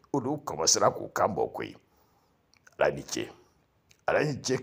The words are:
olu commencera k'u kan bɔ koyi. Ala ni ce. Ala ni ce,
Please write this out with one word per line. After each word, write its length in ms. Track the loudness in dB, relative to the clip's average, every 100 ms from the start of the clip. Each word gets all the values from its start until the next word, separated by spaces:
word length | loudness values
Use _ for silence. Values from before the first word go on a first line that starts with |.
| _
olu 260 | -4 -2 -4
commencera 460 | -6 -2 2 4 4
k'u 220 | 2 -2
kan 140 | 0 0
bɔ 240 | 2 -2
koyi. 220 | -4 -10 -12 _ _ _ _ _ _ _ _ _ 0
Ala 120 | 2
ni 120 | 2
ce. 240 | -4 -6 -6 -10 _ _ _ _ _ _ 0
Ala 160 | 2
ni 180 | 2 -2
ce, 120 | -2 -2